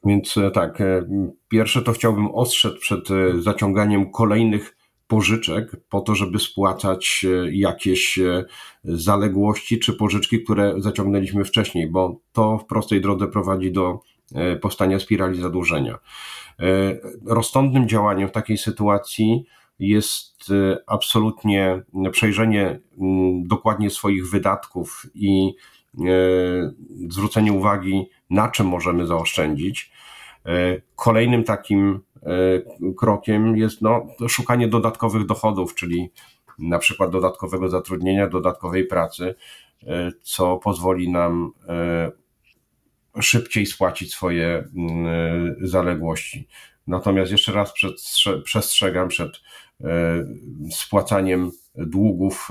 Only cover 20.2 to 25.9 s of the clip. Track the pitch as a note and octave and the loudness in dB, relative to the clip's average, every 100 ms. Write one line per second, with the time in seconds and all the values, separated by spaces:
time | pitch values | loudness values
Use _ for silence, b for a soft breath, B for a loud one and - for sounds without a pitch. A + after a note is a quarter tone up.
20.2 | - _ - G2 F#2+ F#2+ - G#2 - A2+ | -10 _ -2 2 2 0 -2 -4 0 2
21.2 | A2 A2 G#2+ G2 F#2+ F#2 - F#2+ F#2+ - | 2 0 0 2 2 0 -6 -4 -2 0
22.2 | A2 G2+ A2+ G#2+ F#2+ D2+ _ - F#2 F#2 | 0 2 2 2 0 -4 _ -4 0 2
23.2 | F#2 F#2 F2 G#2 A2 G#2 G#2 - G#2 G2 | 2 0 0 0 0 0 -2 -2 -2 -2
24.2 | F2+ G2 F#2+ G2+ - F#2 E2 - - - | 0 0 0 -2 -6 -10 -10 -12 -20 -2
25.2 | G2+ F#2+ F#2+ F#2 b b _ | 2 4 2 -2 b b _